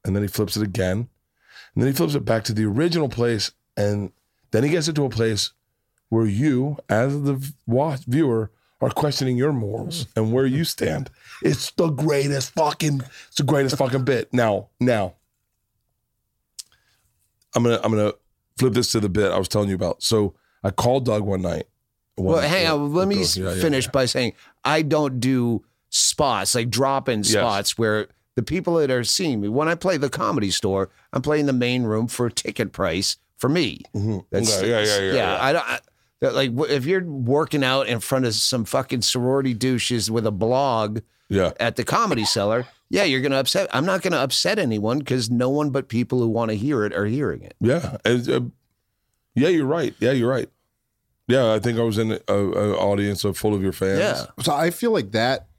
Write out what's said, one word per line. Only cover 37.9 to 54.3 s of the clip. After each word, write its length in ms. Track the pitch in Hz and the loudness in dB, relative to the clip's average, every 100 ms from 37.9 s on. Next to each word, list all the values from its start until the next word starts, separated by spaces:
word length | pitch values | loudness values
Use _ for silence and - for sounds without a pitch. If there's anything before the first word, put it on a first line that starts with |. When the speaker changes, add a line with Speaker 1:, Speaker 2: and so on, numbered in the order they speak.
| 117 | -4
Speaker 2:
front 260 | - 135 123 | -2 0 0
of 80 | |
some 300 | 107 - 127 | 0 0 -2
fucking 380 | 104 131 131 131 | -2 -4 -2 -2
sorority 520 | - 131 123 139 135 | -2 0 0 0 0
douches 560 | 113 131 123 - 120 104 | 0 0 0 0 -2 0
with 160 | 113 110 | 0 -2
a 40 | |
blog 680 | 98 110 127 139 117 107 110 - _ _ | 0 0 2 2 0 0 -4 -10 _ _
Speaker 1:
Yeah. 240 | 98 87 - | 0 0 0
Speaker 2:
at 180 | 117 117 | -4 -2
the 80 | |
Comedy 400 | 117 185 226 123 | -2 0 2 0
Cellar, 420 | 104 110 101 117 123 _ _ | 0 0 0 0 -4 _ _
yeah, 140 | 185 | 0
you're 160 | 196 131 | 2 2
gonna 160 | 135 135 | 2 0
upset. 300 | 127 190 190 | 0 0 0
I'm 140 | 123 170 | 0 0
not 160 | 190 | 0
gonna 140 | 190 156 | 0 0
upset 400 | 131 - 170 214 | 0 0 0 0
anyone 440 | 147 107 107 139 | 0 0 0 -2
'cause 280 | 139 127 113 | -2 -2 0
no 180 | 120 127 | 0 2
one 220 | 143 151 | 0 0
but 180 | 135 - | -2 -2
people 300 | 123 120 123 | -2 0 0
who 80 | 117 | 0
wanna 260 | 110 113 | 0 -2
hear 300 | 107 131 135 | -2 0 0
it 80 | 208 | 0
are 120 | 92 104 | 0 -2
hearing 360 | 127 123 73 | -2 -2 -6
it. 120 | 85 - | -12 -2
Speaker 1:
Yeah. 360 | 113 160 151 - | 0 0 -2 -2
And, 240 | 113 123 120 | 2 2 2
uh, 120 | 127 123 _ _ _ _ _ _ _ _ | -2 -2 _ _ _ _ _ _ _ _
yeah, 140 | - 151 | 2 4
you're 180 | 170 135 | 4 2
right. 280 | 165 123 - | 0 -2 0
Yeah, 120 | 113 | 0
you're 180 | 135 120 | 2 2
right. 180 | 131 - _ _ _ _ _ _ _ - | 0 -4 _ _ _ _ _ _ _ 2
Yeah, 240 | 127 117 | 4 4
I 60 | 110 | 2
think 200 | 113 117 | 0 0
I 40 | |
was 160 | 117 107 | 0 0
in 140 | 110 | 0
a, 220 | 95 - | -2 0
a 420 | 101 98 87 104 90 | 0 2 0 0 0
audience 480 | 98 101 101 101 | 0 2 0 0
of 120 | 101 90 | -2 0
full 180 | 107 | 0
of 80 | 104 | 0
your 100 | 95 | -2
fans. 260 | - 95 98 | -2 0 2
Speaker 2:
Yeah. 260 | 196 - - | 0 -2 -8